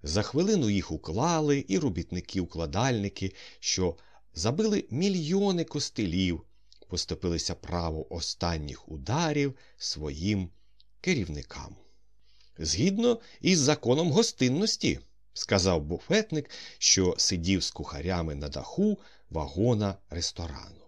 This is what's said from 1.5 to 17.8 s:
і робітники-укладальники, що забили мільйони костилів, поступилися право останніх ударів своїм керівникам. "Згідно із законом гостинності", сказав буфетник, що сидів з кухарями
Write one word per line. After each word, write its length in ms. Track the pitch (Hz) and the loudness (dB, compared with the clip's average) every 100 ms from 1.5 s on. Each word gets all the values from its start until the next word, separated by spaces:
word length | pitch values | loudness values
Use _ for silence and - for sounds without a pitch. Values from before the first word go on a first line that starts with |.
| 139 - | 2 2
і 100 | 190 | 0
робітники-укладальники, 1600 | 151 85 85 90 - 95 87 80 82 90 131 120 101 - 95 - - - | 2 -2 -4 -6 -4 -4 -4 -4 -2 0 2 2 -2 -4 -6 -6 -20 -8
що 360 | - - 92 - - - - | -4 0 0 -2 -14 -20 -18
забили 500 | 82 92 147 214 208 - | -4 -2 2 2 0 0
мільйони 760 | 117 196 185 151 190 202 180 | 0 2 0 0 2 2 0
костилів, 760 | 165 147 - - 104 85 92 82 - - - - - | -2 -4 -6 -2 0 2 2 0 -6 -20 -20 -20 -8
поступилися 680 | 87 - 82 90 85 - | -6 -4 -2 0 0 -2
право 600 | 87 82 87 85 80 - | -6 -4 -2 -2 -4 -6
останніх 760 | 82 78 - 87 82 73 65 - | -6 -6 -4 -2 -2 -6 -10 -12
ударів 680 | 78 67 135 170 151 139 135 - - | -12 -4 0 0 2 0 -2 -18 -10
своїм 760 | - - 76 73 92 104 90 - - - - - | -8 -6 -6 -2 0 0 0 -8 -20 -20 -20 -8
керівникам. 760 | - 165 87 76 65 - 65 - - - - - - - - - | -2 0 0 -6 -8 -12 -14 -16 -20 -20 -20 -20 -20 -20 -20 -8
"Згідно 640 | 80 78 160 202 233 226 - - | -4 0 2 2 2 0 -4 -2
із 180 | 165 185 | 2 4
законом 540 | 135 151 113 131 175 | 4 2 4 2 4
гостинності", 880 | 151 226 - 127 139 214 - - 69 - - - | 4 2 2 2 2 0 0 0 -2 -6 -20 -20
сказав 480 | - - 101 92 85 | -12 0 2 4 2
буфетник, 680 | 76 85 - 202 214 156 143 - - - | 0 -6 0 0 2 -4 -6 -14 -18 0
що 360 | - - 92 - | 4 6 4 2
сидів 440 | - 92 85 95 | 0 0 2 2
з 80 | - | 2
кухарями 640 | - | -6